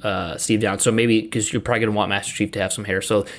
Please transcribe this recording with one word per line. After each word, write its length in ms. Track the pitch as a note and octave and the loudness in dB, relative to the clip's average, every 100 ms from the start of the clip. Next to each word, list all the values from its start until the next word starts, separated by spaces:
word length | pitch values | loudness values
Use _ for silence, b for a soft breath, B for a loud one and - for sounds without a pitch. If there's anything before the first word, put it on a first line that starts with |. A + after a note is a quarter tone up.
uh, 320 | G#2+ F#2 E2+ - | -4 -2 -4 -4
Steve 240 | - A2 | 0 2
Downes. 220 | G#2 G2 | 2 2
So 100 | B2 | 2
maybe, 300 | A2+ A#2 A2 | 4 4 4
'cause 280 | G#2+ A#2+ G2+ | 2 -2 -2
you're 120 | A#2 | -2
probably 180 | A2 A#2 | 0 0
gonna 120 | A2 G#2 | 2 0
want 140 | F#2+ | 0
Master 240 | G2 - | -2 -4
Chief 160 | - G#2 | -4 -2
to 80 | G2+ | -2
have 140 | F#2+ | -2
some 100 | - | -4
hair. 160 | G2 F#2+ | -4 -2
So 240 | - G#2 G2+ | 2 0 0